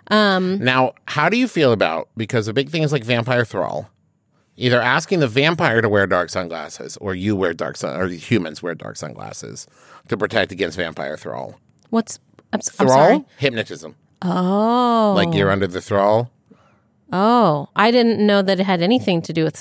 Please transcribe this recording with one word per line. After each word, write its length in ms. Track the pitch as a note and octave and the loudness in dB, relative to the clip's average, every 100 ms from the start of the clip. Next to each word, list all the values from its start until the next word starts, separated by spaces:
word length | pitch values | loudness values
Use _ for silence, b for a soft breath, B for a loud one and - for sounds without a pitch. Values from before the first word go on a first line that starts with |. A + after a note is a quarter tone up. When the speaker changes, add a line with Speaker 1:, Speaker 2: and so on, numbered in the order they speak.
| - | 0
Speaker 1:
Um, 540 | G#3+ G#3 F#3 F#3 G3 | 2 4 2 0 0
Speaker 2:
Now, 300 | B2+ C3 B2+ - - | 2 2 0 -2 -6
how 220 | D3 D#3+ | -2 0
do 80 | A#3+ | 2
you 100 | B3+ | 0
feel 240 | F3 C3+ | 2 2
about, 380 | G#2+ F2+ E2 - - | 4 2 0 -6 -8
because 300 | A2 A#2+ G#2+ | -2 -2 0
the 80 | |
big 160 | A2+ C#3 | -2 -2
thing 140 | E3 | -2
is, 80 | D3+ | 0
like, 120 | D3 | -2
vampire 400 | A2 A#2+ A#2 B2 A#2 | -2 -2 0 0 0
thrall, 440 | G2 D#2 D#2 G2+ _ _ _ _ _ _ - | -4 -4 -6 -10 _ _ _ _ _ _ -4
either 220 | B2 B2 | 0 2
asking 400 | A#2+ C#3+ - F3+ | 2 0 0 0
the 80 | C3+ | 2
vampire 540 | A#2+ D3+ E3+ D#3 A2+ | 2 0 2 2 2
to 80 | A2 | 2
wear 160 | G2+ F#2+ | 2 2
dark 240 | F#2 E2+ | 0 0
sunglasses 680 | F#2 F2 E2 D2 - C2 - | -6 -6 -10 -12 -14 -14 -10
or 180 | G2 F#2 | -8 -4
you 200 | G2+ G2 | -2 0
wear 180 | F#2 | 0
dark 220 | D#2+ C#2+ C#2 | -2 -6 -6
sun-, 220 | E2+ C#2+ | -8 -4
or 80 | F#2 | -6
humans 520 | F2+ - A2+ E2 D2+ | -6 -2 0 0 -8
wear 140 | F2 E2+ | -10 -10
dark 200 | G#1+ - | -12 -12
sunglasses 680 | D2+ G1+ G1+ - G#1+ - - B B B - | -14 -12 -14 -14 -14 -16 -18 B B B -10
to 80 | G2+ | -6
protect 360 | G2+ A2 F2+ | -2 0 -2
against 260 | F2+ F2+ E2+ | -2 -4 -4
vampire 400 | E2 D#2 C#2 D#2 | -8 -6 -10 -10
thrall. 420 | D#2+ A#1 G#1 - _ _ _ | -10 -12 -12 -16 _ _ _
Speaker 1:
What's, 300 | A3+ A3 - _ _ _ | -4 -2 -10 _ _ _
I'm, 60 | - | -6
s-, 100 | - - | -6 0
I'm 60 | C3 | 4
Speaker 2:
Thrall? 80 | C3 | 6
Speaker 1:
sorry. 300 | E3 D4 - - | 6 4 0 -2
Speaker 2:
Hypnotism. 560 | C#3 A2+ - D#2+ D#2+ D2+ _ _ | -2 -2 -6 -10 -14 -20 _ _
Speaker 1:
Oh. 920 | F3+ F3+ F3+ G3+ A3+ A#3+ B3 A3+ G#3+ - | -4 -2 0 0 0 2 2 2 2 2
Speaker 2:
Like, 180 | E3+ | 2
you're 160 | E3 G2 | 2 2
under 160 | G2 F#2+ | 0 -2
the 140 | F#2 | -4
thrall. 480 | - G2+ G2+ A2 A#2+ _ _ b b b b _ _ | -2 2 4 2 0 _ _ b b b b _ _
Speaker 1:
Oh, 580 | F3+ G#3+ A#3+ G3 D3 C#3 - | 0 2 4 4 2 -4 0
I 160 | G#3+ | 2
didn't 340 | B3 A#3 G#3 G#3 | 4 2 2 4
know 160 | G3+ | 4
that 180 | G3 F#3 | 2 0
it 40 | |
had 180 | G3 F3+ | 0 0
anything 400 | F3+ B3 B3+ E3+ | 2 2 2 -2
to 100 | E3 | -2
do 100 | E3 | -2
with 120 | D#3 - | -2 -4